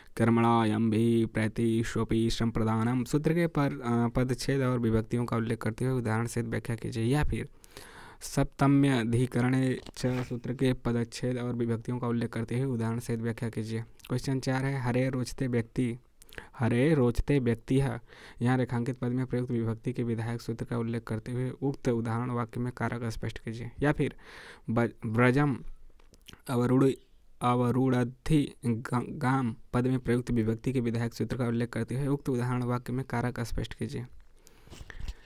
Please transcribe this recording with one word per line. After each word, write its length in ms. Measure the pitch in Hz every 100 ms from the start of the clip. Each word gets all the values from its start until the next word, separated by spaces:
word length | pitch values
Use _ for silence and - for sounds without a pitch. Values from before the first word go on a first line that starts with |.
| - -
कर्मणा 480 | 117 113 117 120
यम 260 | 110 107 113
भी 360 | 107 117 113 110
प्रायति 580 | - 110 107 117 113 117
सोपी 440 | 117 113 113 113
श्रम 200 | - 117
प्रदानम 540 | 117 110 110 113 127
सूत्र 300 | 117 147 156
के 120 | 165 170
पर, 340 | 151 139 139
अ, 280 | 120 117 117
पदच्छेद 540 | 131 127 123 - 139
और 160 | 127 127
विभक्तियों 460 | 117 110 110 120
का 120 | 120 117
उल्लेख 220 | 113 113
करते 260 | 113 110
हुए 140 | 127 131
उदाहरण 280 | 117 110 117
सहित 200 | - 117
व्याख्या 300 | 113 - 113
कीजिए, 280 | 113 117
या 200 | 113 143
फिर 240 | 147 113 - - - - - - - -
सप्तम्य 680 | - - 139 - 139 139 139
अधिकरणे 920 | 127 113 117 127 120 123 131 131 123 - -
च 100 | 127
सूत्र 480 | 127 120 120 123
के 180 | 123 131
पदच्छेद 640 | 123 120 117 117 - 127 123
और 160 | 123
विभक्तियों 440 | 120 117 113 117 123
का 100 | 120
उल्लेख 220 | 117 117
करते 300 | - 113 123
हुए 140 | 135
उदाहरण 240 | 120 113 117
सहित 220 | 127 117
व्याख्या 280 | 117 113 117
कीजिए। 340 | 113 110 113
क्वेश्चन 580 | 117 - - 135 - 131
चार 240 | 131 131
है, 160 | 135 139
हरे 300 | 123 123 131
रोचते 360 | 127 120 - 131
व्यक्ति, 520 | 120 113 - 127 120 - _ - - - -
हरे 360 | 117 120 143
रोचते 440 | 151 120 113 - 143
व्यक्ति 400 | 120 117 - 135
है, 220 | 135 120 - - - -
यहाँ 160 | 120 127
रेखांकित 400 | 123 120 120 123
पद 100 | 123
में 180 | 123 127
प्रयुक्त 240 | 123 123
विभक्ति 420 | 120 113 110 131
के 100 | 123
विधायक 380 | 120 113 113 117
सूत्र 240 | - 113
का 140 | 123 120
उल्लेख 240 | 117 117
करते 300 | - 113 120
हुए 180 | 123 127
उक्त 380 | - 135 135 139
उदाहरण 420 | 117 117 113 127
वाक्य 300 | 120 113 123
में 120 | 123
कारक 320 | - 117 120
स्पष्ट 340 | 120 - 117 -
कीजिए, 320 | - 113 117 -
या 100 | 143
फिर 220 | 147 139 - - - - - -
ब-, 220 | 113 117 - 113
व्रजम 520 | 113 123 127 147 123 - - - - - - - - -
अवरुड़-, 460 | 120 120 127 135 - - - - -
अवरुणद्धि 1120 | 123 123 123 120 131 127 123 - - 156 135 - 123
ग-, 400 | 113 - 120 -
गाम 480 | 156 127 135 120 113 -
पद 140 | 123 127
में 120 | 127
प्रयुक्त 320 | - 120 123
विभक्ति 420 | 120 110 113 -
के 80 | 131
विधायक 340 | 117 117 117
सूत्र 220 | - 113 123
का 120 | 120
उल्लेख 200 | 117 120
करते 260 | 120 117
हुए 120 | 123 143
उक्त 220 | 139 -
उदाहरण 340 | 123 123 123
वाक्य 300 | 123 123 120
में 120 | 127
कारक 360 | 131 120 120 117
स्पष्ट 340 | 117 - 117
कीजिए। 320 | - 113 135 123 - - - - - - - - - - -